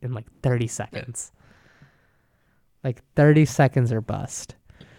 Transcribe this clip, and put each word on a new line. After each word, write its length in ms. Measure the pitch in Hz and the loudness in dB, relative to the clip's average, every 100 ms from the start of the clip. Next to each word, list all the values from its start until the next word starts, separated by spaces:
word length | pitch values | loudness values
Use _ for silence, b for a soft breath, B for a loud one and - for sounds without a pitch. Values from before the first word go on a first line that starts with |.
in, 100 | 123 | -12
like, 140 | 120 110 _ | -10 -14 _
thirty 260 | 135 123 117 | -2 -2 -4
seconds. 640 | - 104 - - 120 - _ b b b b b b b b b b b b b _ | -8 -12 -12 -14 -14 -16 _ b b b b b b b b b b b b b _
Like, 180 | 135 117 _ - | -8 -8 _ 4
thirty 280 | 147 151 | 6 6
seconds 460 | 151 - 139 - 120 | 4 2 2 2 0
or 100 | 113 | -2
bust. 540 | 113 104 - - - - _ b b | -6 -8 -10 -14 -16 -20 _ b b